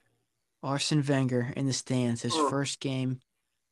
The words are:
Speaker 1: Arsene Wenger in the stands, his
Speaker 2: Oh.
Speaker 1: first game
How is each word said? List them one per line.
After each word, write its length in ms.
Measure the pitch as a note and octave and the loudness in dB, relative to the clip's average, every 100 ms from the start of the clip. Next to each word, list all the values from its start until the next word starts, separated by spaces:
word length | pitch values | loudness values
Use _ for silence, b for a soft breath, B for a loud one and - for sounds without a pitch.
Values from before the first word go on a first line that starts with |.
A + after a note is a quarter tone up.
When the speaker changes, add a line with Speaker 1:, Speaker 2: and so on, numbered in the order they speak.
| _ _ _ _ _ _ | _ _ _ _ _ _
Speaker 1:
Arsene 420 | C3+ C#3 - D#3 C#3 | -4 -2 2 2 2
Wenger 460 | C#3 C3 B2 A#2+ C3+ | 2 4 2 0 -2
in 100 | C3+ | -2
the 60 | |
stands, 480 | B2+ - B2+ B2 A#2 | -2 0 0 2 0
his 120 | A#2+ | -2
Speaker 2:
Oh. 140 | D#3 C#3+ | 0 2
Speaker 1:
first 320 | C3+ C#3 - | 0 -2 -4
game 400 | C#3 C3 B2+ B2+ - _ _ _ _ | -4 -2 -2 -4 -10 _ _ _ _